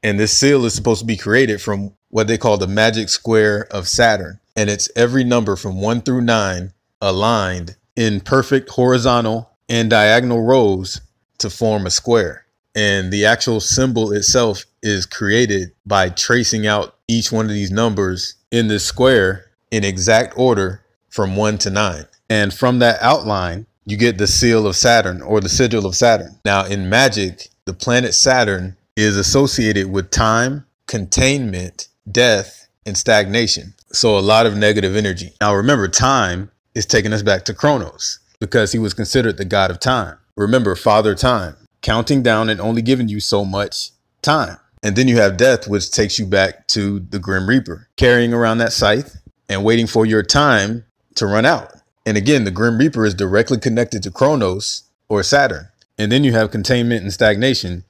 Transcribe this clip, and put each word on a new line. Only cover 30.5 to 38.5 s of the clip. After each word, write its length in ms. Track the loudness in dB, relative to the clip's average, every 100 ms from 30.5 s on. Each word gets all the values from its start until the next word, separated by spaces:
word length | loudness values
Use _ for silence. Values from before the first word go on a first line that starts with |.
| -4 -12 _ -10
containment, 1000 | -8 -4 0 0 0 -4 -6 -10 -14 -20 _ -6
death, 560 | 2 4 2 -2 -14 _ _ -10
and 120 | -6
stagnation. 760 | 2 2 2 0 0 -4 -8 -20 _
So 260 | -2 2 2
a 40 |
lot 240 | 4 4 4
of 100 | 2
negative 400 | 2 2 0 0
energy. 380 | -2 -4 -10 _
Now, 120 | 0
remember, 340 | 0 2 0 0
time 600 | 0 2 2 0 -4 -10 _ _
is 120 | -10 -2
taking 280 | -2 0
us 80 | -2
back 240 | 0 0 -2
to 80 |
Kronos 680 | -2 -2 -2 -4 -10 -12 -12 _ _
because 320 | -2